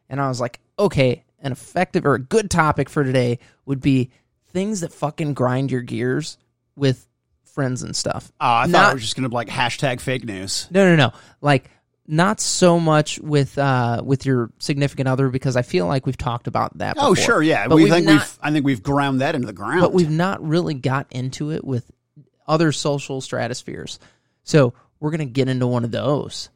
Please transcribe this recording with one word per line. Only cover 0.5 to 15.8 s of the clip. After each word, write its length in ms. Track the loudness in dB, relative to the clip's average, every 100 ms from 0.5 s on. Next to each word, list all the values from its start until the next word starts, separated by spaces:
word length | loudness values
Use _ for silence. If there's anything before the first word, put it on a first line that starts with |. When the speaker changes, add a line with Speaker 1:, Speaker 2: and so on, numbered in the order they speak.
| -8 _ -2
Speaker 1:
"Okay, 440 | 0 4 2 0 _ _
an 120 | -10
effective 520 | -10 -6 -4 -2 0
or 120 | 2 0
a 40 |
good 300 | 2 0 0
topic 400 | 2 2 0 -2
for 140 | -2
today 340 | 0 0 0 -2 _ _ -8
would 120 | -4
be 300 | 0 2 0 _ _ _ _
things 320 | -6 -4 -4
that 100 | -8
fucking 440 | -6 -8 -4 -4 -2
grind 340 | 0 0 -2
your 120 | -4
gears 580 | -4 -4 -2 -4 -6 -12 _ _ _ -2
with 300 | 0 0 _ _ _ _ _
friends 380 | -6 -4 -4
and 120 | -8 -6
stuff." 360 | -4 -6 -10 -4
Speaker 2:
Uh, 0 |
I 200 | 0 2
thought 60 | 4
Speaker 1:
Not 200 | 4 4
Speaker 2:
it 20 | 2
was 80 |
just 120 | -4 -4
gonna 140 | -4
be 60 | -4
like, 140 | -6
hashtag 520 | -2 -2 -2 -4 -4
fake 240 | -4 -6 -6
news. 420 | -10 -8 -8 -2
Speaker 1:
No, 120 | 4 6
no, 60 | 6
no. 180 | 4 0 -18 _
Like, 280 | 0 0 -2 _ _ _ -4
not 300 | 0 0 0
so 400 | -4 2 4 4
much 400 | 4 2 2 -4
with, 380 | -2 0 0 0
uh, 440 | 0 0 0 -2
with 240 | -2 -2 0
your 240 | 0 -2 -6
significant 500 | -4 -2 -2 -2 -2
other, 180 | 0 0
because 300 | 0 -2 -2
I 40 |
feel 260 | 0 -2